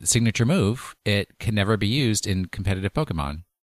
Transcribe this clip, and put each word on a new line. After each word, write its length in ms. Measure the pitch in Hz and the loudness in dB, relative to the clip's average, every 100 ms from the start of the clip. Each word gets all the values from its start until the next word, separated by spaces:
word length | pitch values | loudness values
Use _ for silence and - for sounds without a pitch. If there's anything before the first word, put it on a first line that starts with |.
signature 400 | - 117 117 - | 0 2 2 2
move, 500 | 117 190 101 123 - - | 2 2 2 0 -8 -6
it 320 | 107 101 - - | -2 -2 -2 -6
can 140 | 98 104 | -2 0
never 200 | 98 107 | 2 2
be 120 | 104 | 0
used 400 | 135 120 104 - | 2 0 0 0
in 180 | 92 90 | -2 -2
competitive 460 | - 95 95 98 | -4 -2 -2 -2
Pokemon. 500 | - 151 82 71 76 - _ | -2 -2 -2 -4 -6 -14 _